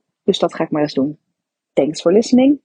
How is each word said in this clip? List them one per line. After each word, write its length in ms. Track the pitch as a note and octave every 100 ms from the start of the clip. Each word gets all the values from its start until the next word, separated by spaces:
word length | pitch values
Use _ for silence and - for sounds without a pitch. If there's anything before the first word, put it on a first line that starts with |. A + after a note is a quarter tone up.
| _ _
Dus 160 | - F#3
dat 140 | E3+ -
ga 80 |
ik 80 | D#3+
maar 100 | D3+
eens 120 | D3
doen. 260 | - C#3 D3+ _ _ _ _ _
Thanks 280 | - C#3+ D#3
for 100 | E3+
listening. 500 | G3 A#3 B3 C4+ C#4+